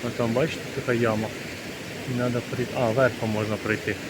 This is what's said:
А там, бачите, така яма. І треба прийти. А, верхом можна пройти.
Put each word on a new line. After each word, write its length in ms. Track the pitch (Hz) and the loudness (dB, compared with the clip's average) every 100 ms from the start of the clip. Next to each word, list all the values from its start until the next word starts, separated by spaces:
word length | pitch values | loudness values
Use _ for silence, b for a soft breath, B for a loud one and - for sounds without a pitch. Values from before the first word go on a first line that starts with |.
| 120 | -4
А 20 | 120 | 0
там, 140 | 117 | 2
бачите, 300 | 120 160 - - | 2 2 -2 -6
така 180 | 135 131 | -4 0
яма. 340 | 120 117 107 107 - - - - - - - - | 4 4 2 0 -4 -10 -10 -10 -10 -10 -8 -4
І 80 | 123 | 0
треба 240 | 123 123 - | 2 0 -2
прийти. 240 | 123 120 131 | -4 -2 0
А, 120 | 120 | 2
верхом 400 | 113 127 - 113 | 6 4 4 0
можна 260 | 107 107 | 0 0
пройти. 400 | 104 104 107 - 95 | -2 0 0 0 -4